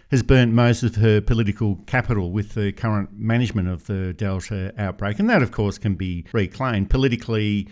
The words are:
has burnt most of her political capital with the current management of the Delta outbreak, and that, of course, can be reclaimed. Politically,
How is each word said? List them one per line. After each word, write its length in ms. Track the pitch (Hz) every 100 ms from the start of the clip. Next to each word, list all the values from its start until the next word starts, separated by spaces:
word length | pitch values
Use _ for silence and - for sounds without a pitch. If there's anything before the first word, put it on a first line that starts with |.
| -
has 120 | 131
burnt 300 | 110 131 120
most 300 | 117 120 117
of 140 | 117 104
her 260 | 113 107
political 540 | 104 113 104 101 107 92 -
capital 460 | 127 120 107 87
with 200 | 101 101
the 180 | 110 101
current 380 | 98 113 104 98 104
management 480 | 107 117 117 104 90
of 200 | 87 -
the 260 | 98 92
Delta 580 | 82 101 95 - 101 98 -
outbreak, 420 | 98 90 101 104
and 100 | 214
that, 120 | 208
of 100 | 117
course, 260 | - 104 -
can 160 | 107
be 320 | 90 92 87 80
reclaimed. 560 | 113 92 - 131 104 98
Politically, 760 | 131 135 117 - 110 104 104 90